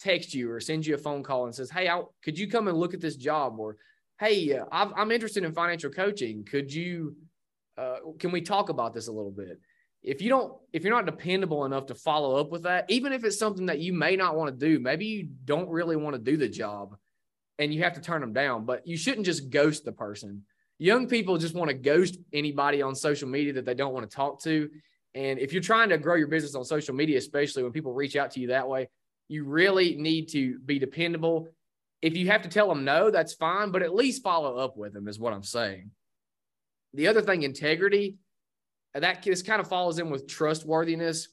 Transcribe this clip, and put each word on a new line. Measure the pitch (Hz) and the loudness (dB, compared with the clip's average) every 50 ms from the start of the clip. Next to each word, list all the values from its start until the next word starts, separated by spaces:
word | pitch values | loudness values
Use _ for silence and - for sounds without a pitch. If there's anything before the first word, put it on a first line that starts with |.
texts | - 196 180 175 175 - 151 | 0 2 2 2 0 -4 -4
you | 131 120 113 | -4 -4 -4
or | 117 113 | -4 -6
sends | - - 156 160 156 | -4 -2 -2 -2 0
you | 156 147 | 0 0
a | 139 | 0
phone | - 151 143 143 | -2 -2 -4 -4
call | 135 143 135 127 123 | -4 -2 -2 -2 -2
and | 120 117 | -2 -4
says, | 131 127 123 | -8 -10 -6
"Hey, | 156 180 185 175 | -4 0 0 2
I, | 170 180 - - _ _ | 0 0 -2 -6 _ _
could | - 156 151 160 | -6 -6 -4 -4
you | 214 202 | -2 0
come | 226 233 214 196 | 0 0 2 2
and | 170 160 | 2 2
look | 180 175 180 | 2 0 -2
at | 180 | -4
this | 165 156 139 | -6 -6 -6
job?" | 131 123 147 151 156 139 117 110 110 | -4 -2 0 0 0 0 -2 -4 -6
Or, | 107 107 107 - _ _ _ _ _ _ _ - | -8 -10 -10 -12 _ _ _ _ _ _ _ 0
"Hey, | 208 220 214 196 165 147 135 | 2 2 4 4 4 2 0
uh, | 123 - - | 0 -2 -2
I've, | - 175 208 202 - | 0 0 0 2 0
I'm | 185 214 214 | 0 0 2
interested | 233 240 226 208 190 208 180 | 2 0 0 -2 -2 -2 -2
in | 160 | 0
financial | 160 170 170 175 170 160 160 135 | 0 0 2 2 0 -2 -4 -4
coaching. | - 180 190 208 202 202 127 113 110 107 104 | -2 0 0 0 0 0 -4 -4 -4 -6 -6
Could | - - 143 143 135 | -4 -4 -2 -2 -4
you, | 143 160 175 180 180 170 160 147 - - 160 - _ _ _ _ _ _ _ _ _ | -4 -6 -4 -4 -4 -6 -6 -8 -8 -12 -18 -20 _ _ _ _ _ _ _ _ _
uh, | - 131 127 127 - - 160 156 160 | -8 -6 -6 -6 -8 -8 -12 -8 -6
can | 185 175 | -4 -4
we | 180 175 | -2 -4
talk | 170 185 202 196 202 180 | -2 0 0 0 0 0
about | 151 127 120 113 110 | 0 -2 -2 -2 -4
this | 117 110 117 | -6 -8 -8
a | |
little | 110 107 104 101 | -8 -8 -8 -8
bit?" | 95 104 98 90 87 - _ _ _ _ _ _ _ _ | -8 -10 -12 -12 -14 -16 _ _ _ _ _ _ _ _
If | - - 135 - | -6 -6 -4 -2
you | 185 240 | 2 2
don't, | 269 262 220 - - - _ _ | 4 2 2 0 -6 -14 _ _
if | - 160 | -6 -2
you're | 165 196 | 0 2
not | 233 240 208 | 2 2 2
dependable | - - - - 175 185 190 190 175 156 143 139 | 0 -4 -4 -2 0 0 0 0 0 0 0 -2
enough | 135 135 135 135 | -2 -2 -4 -4
to | 135 120 | -6 -10
follow | - - 160 151 156 147 135 131 | -4 0 0 2 2 2 2 2
up | 139 147 143 | 2 0 0
with | 160 170 165 | -4 -4 -2
that, | 175 180 180 180 - | 0 0 2 2 2
even | 214 254 247 285 | 2 2 2 0
if | 269 262 226 | -2 -2 0
it's | 214 208 - | -2 0 0
something | 220 214 202 180 185 | 0 0 0 0 -2
that | 180 160 147 | -2 -2 -2
you | 165 180 | -2 -2
may | 180 165 147 165 190 | 0 2 2 2 2
not | 190 190 175 156 | 2 2 2 0
wanna | 160 160 143 | 0 -2 -2
do, | 131 120 143 160 156 139 | -2 0 4 4 4 4
maybe | 120 127 147 165 214 | 4 0 0 0 -2
you | 214 220 202 170 143 131 131 131 | -4 -4 -6 -6 -8 -12 -8 -4
don't | 127 143 160 185 165 | 0 0 0 0 -2
really | 165 165 175 170 160 | -2 -2 0 0 0
wanna | 156 151 151 139 123 | 0 -2 -2 -4 -2
do | 110 127 151 | 0 2 2
the | 156 135 107 | 2 2 0
job | 101 104 110 104 104 101 101 98 101 - _ _ _ _ _ _ _ _ _ _ _ - | -2 -4 -6 -6 -6 -8 -10 -12 -14 -18 _ _ _ _ _ _ _ _ _ _ _ -4
and | 147 147 | -2 -2
you | 151 156 175 | 0 0 0
have | 175 | 0
to | 170 156 | -2 -4
turn | - - 170 156 | -6 -4 -4 -4
them | 135 117 | -4 -2
down, | 107 127 143 139 123 113 110 | 0 0 2 2 0 -2 -2
but | 123 127 117 - | -2 -4 -4 -4
you | 165 170 | -6 -6
shouldn't | 160 - 277 269 214 202 | -4 -2 -2 0 0 0
just | 180 160 143 135 127 | 0 -2 -2 -2 0
ghost | 110 143 147 156 151 - - | 4 4 6 4 4 0 -4
the | 117 | -10
person. | 104 - 113 104 104 - - 101 101 101 - _ _ _ _ _ _ - | -10 -8 -10 -10 -10 -10 -12 -14 -14 -16 -16 _ _ _ _ _ _ 0
Young | 151 180 220 254 254 | 4 4 4 4 4
people | 233 247 233 202 185 185 160 | 2 0 0 2 2 0 0
just | 160 165 160 | 0 -2 -2
wanna | 175 170 151 135 | -2 0 0 0
ghost | 131 120 139 147 175 185 175 - - - _ | 2 4 4 6 6 6 4 0 -6 -12 _
anybody | - 147 147 151 143 143 139 143 143 143 | -4 -2 -2 0 0 2 2 2 2 2
on | 139 135 135 | 2 0 -2
social | 127 - 151 147 143 143 127 | -2 0 0 0 -2 -2 -4
media | 131 143 147 143 | -2 -2 -2 -2
that | 135 131 120 | -2 -2 -2
they | 123 123 | -2 -2
don't | 123 139 139 131 | -2 -2 -2 -4
wanna | 131 110 104 | -6 -8 -8
talk | - 139 139 143 139 - | -6 -4 -4 -4 -4 -4
to. | - 160 160 156 151 147 - - - _ _ _ _ _ - | -2 0 0 0 0 -2 -6 -14 -20 _ _ _ _ _ -8
And | 131 135 135 135 127 | -6 -4 -2 -2 -2
if | 135 139 | -2 -2
you're | 156 185 | -2 0
trying | 180 196 220 226 233 208 | 2 4 6 6 6 6
to | 170 156 | 4 4
grow | 151 170 175 | 4 4 4
your | 170 151 | 4 4
business | 139 156 160 147 139 139 | 4 2 0 0 -2 -6
on | 131 127 | -6 -4
social | - 160 147 143 - 127 | -2 -2 -2 -2 -2 0
media, | 135 156 156 143 123 | 0 2 2 2 2
especially | - - - 143 147 139 - 135 | 0 0 0 0 0 0 0 -2
when | 127 123 | -2 -2
people | 120 156 147 131 | -4 -6 -6 -4
reach | 123 135 143 135 139 | -4 -2 -2 0 0
out | 143 139 123 | 0 0 -2
to | - 131 | -2 -4
you | 123 120 | -2 0
that | 127 135 127 131 | 2 2 2 0
way, | 135 131 131 - _ _ _ _ _ _ _ - | -2 -2 -2 -4 _ _ _ _ _ _ _ -10
you | 151 151 147 | -8 -8 -6
really | 139 143 160 175 202 190 190 185 175 139 | 0 4 4 6 6 6 6 4 2 2
need | 143 151 160 160 160 160 160 | 0 0 0 0 0 -2 -2
to | - 143 135 127 123 127 | 0 0 0 0 -2 -4
be | 127 135 147 139 | -2 -2 0 0
dependable. | 135 131 - 165 170 170 170 160 160 165 165 160 160 165 - _ _ _ _ _ _ _ _ _ | 0 -2 0 0 0 0 0 0 0 0 0 0 -2 -6 -14 _ _ _ _ _ _ _ _ _
If | - 160 160 | 0 0 2
you | 180 180 | 2 2
have | 185 208 214 | 4 4 2
to | 190 170 | 2 2
tell | 160 208 208 | 2 4 4
them | 190 165 143 135 | 4 4 2 2
no, | 139 143 165 202 220 | 4 4 4 6 6
that's | 208 170 156 160 - | 4 4 2 0 -2
fine, | - 165 165 180 202 214 202 | -2 -2 0 0 0 0 0
but | 175 185 | 0 -2
at | 180 160 180 | 0 2 2
least | 214 277 262 220 - - | 2 2 2 2 0 0
follow | 196 175 165 151 135 120 | 0 2 2 2 0 -2
up | 123 135 123 - | -2 -4 -4 -4
with | 104 104 101 98 | -8 -12 -10 -10
them | 101 101 | -10 -8
is | 104 104 110 | -8 -6 -4
what | 113 120 | -4 -4
I'm | 107 101 98 | -4 -4 -6
saying. | - - 120 117 101 95 92 95 104 - _ _ _ _ _ _ _ _ _ _ _ _ _ _ _ _ _ _ _ - | -4 -2 -2 -2 -2 -4 -8 -14 -18 -20 _ _ _ _ _ _ _ _ _ _ _ _ _ _ _ _ _ _ _ -2
The | 139 156 | 2 4
other | 190 226 220 | 4 6 4
thing, | 208 202 190 170 147 | 4 4 2 2 0
integrity, | 139 135 - 147 151 160 165 190 196 202 202 202 196 196 - _ _ _ _ _ _ _ _ _ _ _ _ _ _ - | -2 -4 -2 0 0 2 2 4 4 4 4 2 0 -4 -10 _ _ _ _ _ _ _ _ _ _ _ _ _ _ -4
that, | 143 160 180 180 180 | -2 0 0 0 0
this | - 208 180 175 | 0 -2 -2 0
kind | - 214 220 208 | 0 0 0 0
of | 180 - | 0 0
follows | 185 180 180 175 160 165 | 0 0 0 0 0 -2
in | 170 160 | -2 -4
with | 143 135 139 | -4 -6 -6
trustworthiness. | - - - 160 151 156 156 156 156 160 160 170 165 165 160 165 165 160 165 - - | -8 -4 0 0 0 0 0 0 0 2 2 2 0 0 0 -2 -2 -2 -4 -6 -10